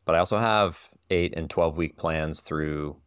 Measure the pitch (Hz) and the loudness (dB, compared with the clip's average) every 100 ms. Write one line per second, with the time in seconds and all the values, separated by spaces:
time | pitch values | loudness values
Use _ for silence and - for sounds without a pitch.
0 | - 82 90 104 113 107 98 80 - _ | 0 2 2 2 2 4 2 -2 -18 _
1 | _ 90 87 82 80 - 82 78 80 - | _ 0 0 -2 -4 0 0 0 -4 -2
2 | 82 80 78 78 - 78 76 76 73 73 | -2 -2 -2 -6 -6 -4 -2 -4 -6 -10